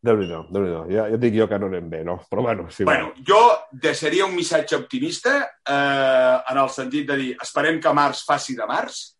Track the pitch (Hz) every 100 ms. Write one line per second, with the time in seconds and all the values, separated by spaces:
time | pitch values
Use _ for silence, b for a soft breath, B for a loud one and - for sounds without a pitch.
0 | 120 110 92 82 80 95 95 82 82 101
1 | 110 113 120 107 110 101 101 92 85 82
2 | 82 92 - 98 120 107 85 - 101 -
3 | - - 135 208 240 208 - 131 156 135
4 | 156 170 190 180 165 160 156 147 123 127
5 | 151 160 247 277 262 - - 139 139 139
6 | 135 131 127 127 127 135 135 - 127 147
7 | 143 139 131 123 - - 147 160 156 143
8 | 143 135 - 139 - 123 110 139 - -
9 | - _